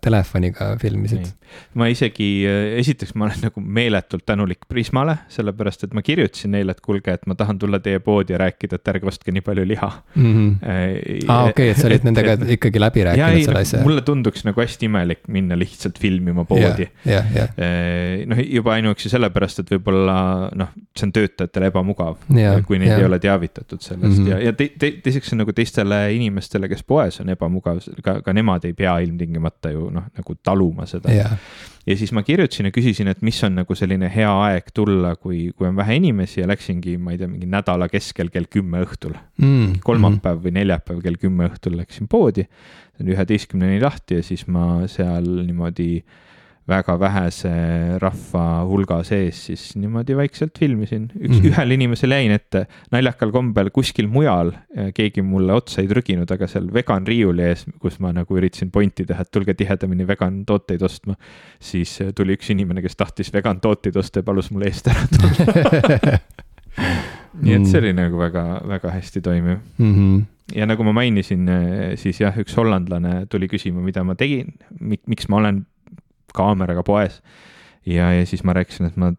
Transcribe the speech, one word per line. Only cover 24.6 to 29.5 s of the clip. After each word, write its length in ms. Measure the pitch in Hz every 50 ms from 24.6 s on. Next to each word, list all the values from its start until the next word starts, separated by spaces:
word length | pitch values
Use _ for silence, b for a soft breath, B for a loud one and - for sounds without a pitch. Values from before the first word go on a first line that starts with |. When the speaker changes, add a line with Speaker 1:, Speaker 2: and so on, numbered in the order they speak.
| 143 147 -
Speaker 2:
te-, 220 | 160 147 147 147 - -
teiseks 300 | 135 131 139 - - -
on 60 | 110 107
nagu 80 | 104 101
teistele 480 | - 117 - - - 104 98 101 104 104 104 107
inimestele, 480 | 117 123 107 98 98 - - - 104 95
kes 140 | 95 98 -
poes 400 | - - 131 156 123 90 - -
on 80 | - 92
ebamugav, 480 | 92 - - 82 90 92 - 90 85 85 - - - -
ka, 160 | - 98 95 101 -
ka 80 | - 92
nemad 320 | 104 113 107 92 87 -
ei 80 | 87 85
pea 240 | - 98 92 87 85 90
ilmtingimata 680 | 85 85 85 87 82 82 82 80 80